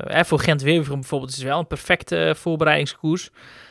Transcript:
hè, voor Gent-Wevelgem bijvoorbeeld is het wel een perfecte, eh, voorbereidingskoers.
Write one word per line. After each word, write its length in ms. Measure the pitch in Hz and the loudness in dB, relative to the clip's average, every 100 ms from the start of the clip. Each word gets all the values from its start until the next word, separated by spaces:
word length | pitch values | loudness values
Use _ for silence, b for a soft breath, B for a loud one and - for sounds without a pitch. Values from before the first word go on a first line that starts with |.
hè, 220 | - 160 170 | 0 0 2
voor 140 | 147 | 2
Gent-Wevelgem 600 | - 147 135 165 143 143 | 2 2 2 2 0 -6
bijvoorbeeld 320 | 131 143 131 | -4 -6 -6
is 60 | 135 | -8
het 80 | 131 | -4
wel 140 | 151 | -4
een 80 | 170 | -4
perfecte, 560 | 151 - 180 - 165 | -6 0 -2 0 0
eh, 120 | 160 160 | 0 0
voorbereidingskoers. 920 | 175 160 156 147 147 - 156 180 - B B B B | -2 0 2 2 0 -4 -2 -2 -6 B B B B